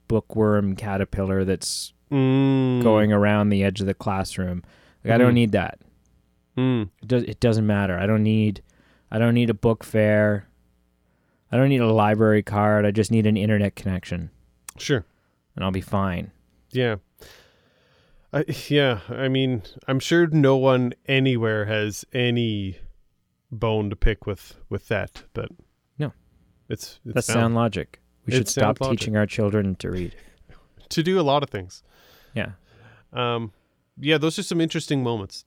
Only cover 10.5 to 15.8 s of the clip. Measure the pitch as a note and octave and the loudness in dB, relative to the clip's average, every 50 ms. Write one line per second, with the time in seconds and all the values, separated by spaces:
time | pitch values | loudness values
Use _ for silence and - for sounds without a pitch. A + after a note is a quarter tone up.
10.5 | _ _ _ _ _ _ _ _ _ _ _ _ _ _ _ _ _ _ _ _ | _ _ _ _ _ _ _ _ _ _ _ _ _ _ _ _ _ _ _ _
11.5 | - A#2+ C3+ C#3 C#3 B2+ A#2+ A2+ A2 A2 G#2 G#2 G#2+ G#2+ A2 A2 G#2+ G#2+ G2+ - | 2 2 4 4 4 2 2 4 4 4 4 4 4 4 4 4 4 2 2 0
12.5 | G#2 G#2 G#2 G#2+ G#2+ G#2+ G#2 G#2 G2+ A2 G#2+ - A#2 A2+ G#2+ G#2+ G#2+ G#2 G2 A2 | 0 0 2 2 2 2 2 2 2 0 0 2 2 2 2 2 2 2 2 2
13.5 | A2 G#2 G2+ G2 - - - G2 F#2 F2+ - - F2+ F2 E2+ - - _ _ _ | 2 2 0 0 -2 -6 -6 -6 -6 -6 -6 -8 -10 -10 -10 -12 -14 _ _ _
14.5 | _ _ _ - - - - - D3 A#2 - - _ _ _ _ _ _ _ _ | _ _ _ -20 -18 -12 -4 -2 -2 -2 -2 -6 _ _ _ _ _ _ _ _
15.5 | _ - - F#2+ F#2 F#2+ | _ -4 -2 -2 -2 -2